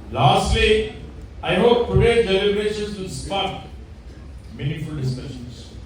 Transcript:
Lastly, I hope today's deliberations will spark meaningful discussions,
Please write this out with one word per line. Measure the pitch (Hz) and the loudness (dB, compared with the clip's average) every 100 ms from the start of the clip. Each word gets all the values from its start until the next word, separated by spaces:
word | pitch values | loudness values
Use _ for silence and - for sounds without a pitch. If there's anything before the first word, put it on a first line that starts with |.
| - | -8
Lastly, | 120 175 196 - 220 214 214 220 - - - - - | 4 6 6 4 4 4 4 2 -6 -16 -16 -18 -8
I | 156 185 | -2 4
hope | 240 233 233 | 6 6 4
today's | - 233 233 190 | 4 4 4 4
deliberations | 190 208 202 208 214 208 202 | 4 2 2 -2 -4 -6 -8
will | 190 | -10
spark | - - 196 190 185 - - - - - - - - - - | -8 -6 -4 -4 -6 -12 -16 -18 -18 -18 -18 -16 -16 -16 -6
meaningful | 147 151 156 147 | -6 -6 -8 -6
discussions, | 131 127 123 - 120 - - - | -4 -6 -8 -12 -14 -16 -16 -16